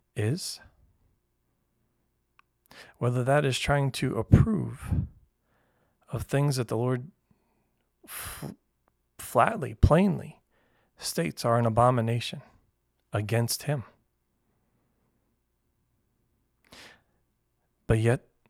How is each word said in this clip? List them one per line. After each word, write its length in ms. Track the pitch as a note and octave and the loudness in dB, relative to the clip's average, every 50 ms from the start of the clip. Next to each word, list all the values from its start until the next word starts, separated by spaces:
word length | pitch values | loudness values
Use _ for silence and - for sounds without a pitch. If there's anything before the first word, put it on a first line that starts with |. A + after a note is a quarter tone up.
| _ _ - | _ _ -6
is, 460 | - G#2+ G#2+ C#3 F#3+ - - - - - - _ _ _ _ _ _ _ _ _ _ _ _ _ _ _ _ _ _ _ _ _ _ _ _ _ _ _ _ _ _ _ _ _ _ _ _ _ _ _ _ - - - - - - | -4 -2 -2 -2 -4 -6 -10 -12 -14 -16 -20 _ _ _ _ _ _ _ _ _ _ _ _ _ _ _ _ _ _ _ _ _ _ _ _ _ _ _ _ _ _ _ _ _ _ _ _ _ _ _ _ -20 -20 -20 -20 -12 -4
whether 240 | - B2 B2 B2+ B2 | -2 -2 0 0 0
that 180 | B2+ C#3 D3 D3 | 2 2 2 2
is 160 | C#3 B2 - | 0 -2 -2
trying 320 | - - C#3+ C#3+ C#3 C3+ | 0 0 0 2 0 0
to 260 | - - - B2+ - A2 | -2 -2 -4 -4 -2 -2
approve 760 | G#2+ - - - - A3+ A3 F3 - A2+ A#2+ C#3 - - - - - - - - _ _ _ _ _ _ _ _ _ _ _ _ _ _ _ _ _ - | 0 6 6 6 6 6 2 -2 -2 -4 -8 -10 -6 -4 -4 -2 -4 -6 -8 -18 _ _ _ _ _ _ _ _ _ _ _ _ _ _ _ _ _ -10
of 160 | - A#2 - | -10 -10 -8
things 320 | - - C#3 C#3+ D3 C#3 | -4 -2 0 0 0 0
that 140 | B2+ A#2+ - | -2 -4 -4
the 80 | A2+ A2+ | -2 -2
Lord 340 | A#2+ B2+ B2+ B2 B2+ D3+ - _ _ _ _ _ _ _ _ _ _ _ _ _ _ _ _ _ _ | -2 0 -2 -2 -4 -10 -18 _ _ _ _ _ _ _ _ _ _ _ _ _ _ _ _ _ _
f-, 480 | - - - - - - - - C#3+ - - _ _ _ _ _ _ _ _ _ _ _ - | -18 -16 -14 -14 -14 -14 -12 -12 -14 -14 -16 _ _ _ _ _ _ _ _ _ _ _ -18
flatly, 560 | - - - B2 A#2 - A3 A#3 C#3+ A2+ A2 | -12 -2 4 4 4 4 2 -2 -8 -8 -6
plainly 680 | - - - D3 E3 G3 G3+ D#3+ B2+ - - - _ _ _ _ _ _ _ _ _ _ _ _ - | 2 4 6 6 6 6 4 2 -2 -6 -12 -16 _ _ _ _ _ _ _ _ _ _ _ _ -12
states 460 | - - - - E3 E3 - - - | -10 -8 -6 -4 -4 -4 -6 -4 -2
are 140 | A#2+ A#2 A#2+ | 0 2 2
an 80 | A#2+ | 2
abomination 760 | A#2 A2 A2+ A#2+ B2 B2+ B2 A2 A2+ A#2+ A#2+ - - - D3 - - _ _ _ _ _ _ _ _ _ _ _ _ | 2 2 4 4 4 4 2 0 -2 -2 -4 -4 -8 -10 -12 -16 -18 _ _ _ _ _ _ _ _ _ _ _ _
against 520 | - G#2+ G#2 G#2 A2+ A#2 A#2 A#2 - - - | -6 -4 -4 -2 -2 -2 0 -2 -4 -6 -6
him. 200 | - D3 C#3 G#2 - _ _ _ _ _ _ _ _ _ _ _ _ _ _ _ _ _ _ _ _ _ _ _ _ _ _ _ _ _ _ _ _ _ _ _ _ _ _ _ _ _ _ _ _ _ _ _ _ _ _ _ _ _ _ _ _ - - - - - _ _ _ _ _ _ _ _ _ _ _ _ _ _ _ _ _ _ - | -6 -6 -6 -6 -12 _ _ _ _ _ _ _ _ _ _ _ _ _ _ _ _ _ _ _ _ _ _ _ _ _ _ _ _ _ _ _ _ _ _ _ _ _ _ _ _ _ _ _ _ _ _ _ _ _ _ _ _ _ _ _ _ -20 -20 -20 -20 -20 _ _ _ _ _ _ _ _ _ _ _ _ _ _ _ _ _ _ 0
But 120 | A2+ A2 | 0 2
yet, 220 | A2 A#2 A#2+ C#3 _ _ _ _ _ | 4 2 2 0 _ _ _ _ _